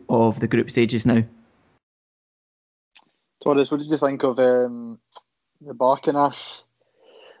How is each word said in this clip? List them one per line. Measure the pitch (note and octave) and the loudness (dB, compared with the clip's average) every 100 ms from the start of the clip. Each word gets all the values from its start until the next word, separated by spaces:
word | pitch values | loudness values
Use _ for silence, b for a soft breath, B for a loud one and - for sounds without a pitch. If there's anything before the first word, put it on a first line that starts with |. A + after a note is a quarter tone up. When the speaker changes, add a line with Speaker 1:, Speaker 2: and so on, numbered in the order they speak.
| - | -2
Speaker 1:
of | A#2+ A2+ G#2 | 2 2 0
the | A2+ | -2
group | A#2 - | 0 0
stages | - A2+ A#2 B2 | 0 0 0 2
now. | A#2 A2 - _ _ _ _ _ _ _ _ _ _ _ _ _ _ _ - - _ _ _ | 2 0 -6 _ _ _ _ _ _ _ _ _ _ _ _ _ _ _ -20 -20 _ _ _
Speaker 2:
Torres, | - C#3+ C3+ | 0 0 0
what | D3 | -2
did | D3+ | -4
you | D3+ | -2
think | C#3 C3+ | -2 -2
of, | C#3 B2 | -2 2
um, | B2+ B2 B2 A#2+ A#2 A2+ _ - _ _ _ _ | 2 2 0 -4 -14 -18 _ -20 _ _ _ _
the | C#3+ | -16
Barcanas | A#2+ C3 C3+ - C#3+ C#3+ C3 - - _ _ b b b b b b | -2 0 0 0 0 0 -2 -14 -18 _ _ b b b b b b